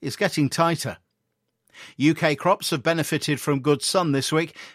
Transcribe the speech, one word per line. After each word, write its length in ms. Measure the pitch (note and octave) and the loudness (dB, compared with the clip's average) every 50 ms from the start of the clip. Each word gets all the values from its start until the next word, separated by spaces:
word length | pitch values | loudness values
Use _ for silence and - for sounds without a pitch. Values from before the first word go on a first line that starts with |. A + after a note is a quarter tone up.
is 140 | - C#3+ - | -10 -8 -4
getting 340 | - G3+ F#3+ - - D3 C3 | -2 -2 0 2 2 0 0
tighter. 480 | - - E3 E3 E3+ - - B2+ F2+ - _ _ _ _ _ _ _ _ _ _ _ _ _ _ _ - - - - | 2 2 2 2 2 -2 -4 -8 -10 -10 _ _ _ _ _ _ _ _ _ _ _ _ _ _ _ -20 -20 -14 -4
U 180 | - B2+ D3+ E3 | 2 2 2 2
K 220 | - F3 D#3 D3+ | 4 2 0 0
crops 360 | C#3+ - F3 G3 - - - | 2 2 0 0 2 0 -4
have 120 | - D3 A2 | -4 -2 0
benefited 560 | D#3+ E3 E3 C#3+ - - D3+ - - D3 C3 | 0 0 0 0 -2 -2 -4 -2 -2 -4 -4
from 220 | - - D3 C3+ | -2 -2 -2 0
good 200 | B2+ D3 D3 C#3 | 2 2 2 2
sun 300 | - - - F#3+ F3+ D#3+ | 0 0 0 0 2 2
this 220 | C#3 C3+ B2+ - D#3 | 0 0 0 0 0
week, 240 | D#3+ E3+ D#3 - - - - | 0 0 -2 -6 -16 -20 -20